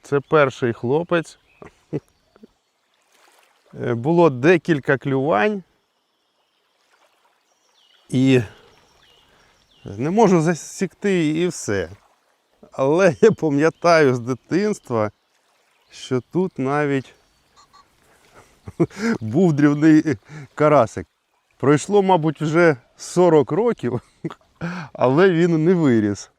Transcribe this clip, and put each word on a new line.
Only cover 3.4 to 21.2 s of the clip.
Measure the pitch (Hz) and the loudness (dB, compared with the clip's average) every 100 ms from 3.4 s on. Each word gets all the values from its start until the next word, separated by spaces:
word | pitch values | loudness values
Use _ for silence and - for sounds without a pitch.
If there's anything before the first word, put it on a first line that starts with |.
| _ _ _ 127 | _ _ _ -12
Е, | 123 | -6
було | 117 123 170 165 | -4 -2 2 2
декілька | 127 143 180 - 151 - 135 | 2 2 2 0 -4 -2 -4
клювань. | 139 135 139 196 214 208 - _ _ _ _ _ _ _ _ _ _ _ _ _ _ _ _ _ _ _ _ _ _ _ _ | -2 -4 -2 0 0 -4 -12 _ _ _ _ _ _ _ _ _ _ _ _ _ _ _ _ _ _ _ _ _ _ _ _
І | 135 131 127 104 - _ _ _ _ _ _ _ _ _ _ _ _ | 0 4 2 0 -14 _ _ _ _ _ _ _ _ _ _ _ _
не | 120 101 139 | -16 -8 -4
можу | 202 208 175 | 2 4 4
засікти | 156 165 - - 190 _ 202 185 151 | 2 -4 -8 -8 -8 _ -2 0 0
і | 156 175 | -2 -4
все. | - - 101 82 104 _ _ _ _ _ _ - | -6 -6 -4 -6 -12 _ _ _ _ _ _ -20
Але | - 135 165 190 123 | -4 -2 2 0 4
<laughs> | |
я | 220 | 2
пам'ятаю | - 160 143 160 - 170 165 143 | 2 -2 0 0 0 2 4 4
з | 123 | 0
дитинства, | 117 127 _ 160 208 202 - 117 107 _ _ _ _ _ _ _ _ | -6 -10 _ -4 -2 -6 -6 -4 -4 _ _ _ _ _ _ _ _
що | - - 127 - | -20 -6 -6 -4
тут | 170 185 - | -4 -4 -4
навіть | 135 147 147 139 - _ _ _ _ _ _ - _ _ _ _ _ - _ _ - - | -4 -2 -2 -4 -6 _ _ _ _ _ _ -20 _ _ _ _ _ -20 _ _ -20 -6
<laughs> | 170 - 226 226 | -6 -4 -6 -6
був | 110 127 185 | -4 0 2
дрібний | 143 147 147 160 156 156 120 _ 151 135 | 2 0 2 4 4 2 -6 _ -20 -20
карасик. | - 151 147 110 - 95 _ | -2 2 4 2 -4 -14 _